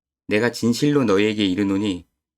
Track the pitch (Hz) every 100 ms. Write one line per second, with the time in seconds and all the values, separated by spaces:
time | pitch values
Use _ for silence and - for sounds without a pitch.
0 | _ _ - 104 120 - 113 117 147 147
1 | 120 95 107 107 101 90 101 98 107 87
2 | - _ _